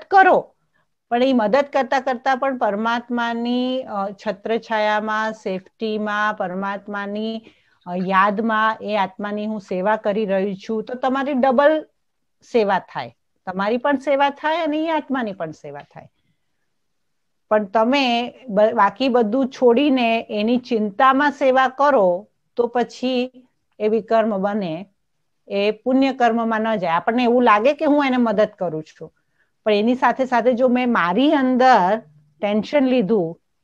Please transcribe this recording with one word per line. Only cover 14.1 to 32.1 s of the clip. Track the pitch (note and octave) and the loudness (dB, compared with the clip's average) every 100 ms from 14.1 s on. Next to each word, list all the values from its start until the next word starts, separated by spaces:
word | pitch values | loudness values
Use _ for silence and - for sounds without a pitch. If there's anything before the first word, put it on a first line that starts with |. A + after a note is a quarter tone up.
| C4+ C#4 | 0 0
થાય | C#4 D4+ D#4+ | 0 -2 -2
અને | D#4+ D4+ D#4+ | -2 -2 -2
એ | |
આત્માની | D#4 D4 C4 A3+ | -4 -4 -6 -6
પણ | G3 E3 | -8 -12
સેવા | D3+ D3 C#3+ C#3+ | -12 -16 -18 -18
થાય. | - D3 _ _ _ _ _ _ _ _ _ _ _ _ _ _ | -20 -20 _ _ _ _ _ _ _ _ _ _ _ _ _ _
પણ | G#3+ G3+ | -2 0
તમે | A3+ A3+ C#4 C4 A#3 A#3+ - B3+ | 0 2 2 0 -2 -4 -10 -4
બ-, | G3 A3 | 0 2
બાકી | A3+ G3+ G3+ C4 | 4 0 2 0
બધું | A#3+ G#3+ B3+ C4 | 2 2 0 -2
છોડીને | - B3+ A#3 D4 C4 A#3 A3+ - | 2 4 4 4 2 2 0 -2
એની | G#3+ G#3+ B3 | -4 0 -2
ચિંતામાં | B3 A3+ G#3+ G3 C4+ C4+ D4 | -2 -2 -2 2 4 4 0
સેવા | C#4+ C4+ B3+ C4 | 0 2 2 2
કરો | B3+ C#4+ C#4 F#3+ F3 G#3+ _ _ - | 2 2 4 2 0 -6 _ _ -4
તો | A#3 | -2
પછી | B3 A#3 - B3 B3+ B3+ B3+ _ _ _ - | -2 -4 -4 -4 -2 -4 -8 _ _ _ -6
એ | G#3+ | -2
વિકર્મ | A3 G3 A3+ A3 G3 | -2 0 0 0 -2
બને, | G3 G#3+ F#3 D#3+ G3+ _ _ _ _ _ - | -2 -4 -4 -6 -12 _ _ _ _ _ -8
એ | G3+ G3+ | -2 -2
પુણ્ય | G#3 B3 C4 C4+ | -2 0 2 2
કર્મમાં | C4 A#3+ A3+ A3+ A3 | 2 0 2 -2 -2
ન | A3 A3 | -2 -2
જાય. | F3 | -2
આપણને | E3 - A#3 | 0 0 0
એવું | B3 A#3+ | 2 4
લાગે | B3 G#3 A#3 | 4 4 4
કે | D4 D#4 | 0 2
હું | D4 C#4 | 2 2
એને | B3+ | 0
મદદ | A#3 G#3 G#3 - | 0 2 0 -2
કરું | F3+ D#3 | -6 -6
છું, | D#3 _ D#3+ _ _ _ _ _ - | -10 _ -20 _ _ _ _ _ -2
પણ | |
એની | G#3 A3 B3 | 0 2 2
સાથે | B3+ A#3 B3+ | 0 0 -2
સાથે | A#3+ A3+ | 0 0
જો | A#3 C4 | 2 2
મેં | B3 B3 | 2 0
મારી | A3 E3+ F#3 C#4 | 0 0 2 2
અંદર | D4+ B3+ B3+ B3+ A#3 F3+ A3 - | 2 2 4 6 6 4 0 -4